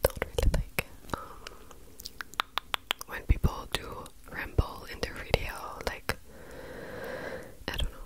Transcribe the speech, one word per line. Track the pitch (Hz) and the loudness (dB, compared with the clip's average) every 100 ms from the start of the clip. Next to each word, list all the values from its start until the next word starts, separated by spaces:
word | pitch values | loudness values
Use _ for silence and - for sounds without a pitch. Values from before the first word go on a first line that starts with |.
don't | - - | 6 4
really | - - - | -2 6 6
like, | - - - - - - | 6 2 0 -4 -6 -6
um, | - - - - - - - - - - - - - - - - - - - - | -6 -6 -10 -12 -12 -14 -16 -16 -12 -12 -10 -10 2 2 2 -2 -4 0 -4 -2
when | - | -6
people | - - - - - | 6 8 8 4 -2
do | - - - - - - | -2 -2 -8 -8 -12 -10
ramble | - - - - - - | -6 -4 4 4 4 -8
in | - | -4
their | - | -4
video, | - - - - - - - - | -4 2 2 2 -4 -6 -4 -4
like, | - - - - - - - - - - - - - - - - - - | -4 -4 -4 -4 -12 -12 -10 -10 -8 -8 -6 -6 -4 -6 -6 -8 -8 -4
I | - | 0
don't | - | -2
know. | - | -2